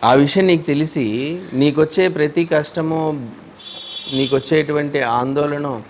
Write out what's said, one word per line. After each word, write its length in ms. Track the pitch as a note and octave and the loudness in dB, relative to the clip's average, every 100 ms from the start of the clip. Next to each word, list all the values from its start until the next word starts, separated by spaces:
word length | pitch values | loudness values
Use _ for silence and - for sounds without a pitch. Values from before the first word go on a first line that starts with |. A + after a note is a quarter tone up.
ఆ 100 | A2+ | 6
విషయం 340 | C3 C#3+ F#3 F#3 | 6 6 4 4
నీకు 160 | E3+ | 2
తెలిసి 760 | D#3 C#3+ D#3+ D#3+ A#2 A2 C#3 F3 F#3 | 2 -2 0 -2 -2 -2 -4 -6 -6
నీకొచ్చే 540 | B2+ D3 C#3+ D#3 - F#3 | 2 2 4 0 2 0
ప్రతి 380 | E3+ D3+ D3 E3+ | 2 -2 0 0
కష్టమో, 680 | D#3 D3 - D#3+ D#3+ D#3 D3 A#2 - - - - - - - - | 0 0 -4 -4 -2 -2 -4 -8 -14 -20 -20 -18 -16 -14 -14 -6
నీకొచ్చేటువంటి 880 | C3+ C3+ C3+ C3+ D#3+ D3 D3 D3 C#3+ | -2 0 0 2 0 2 -2 -2 -2
ఆందోళన 800 | B2 A#2+ B2+ C#3 D3 C#3+ D3 A#2+ G#2+ | 0 0 0 0 -2 -2 -4 -6 -10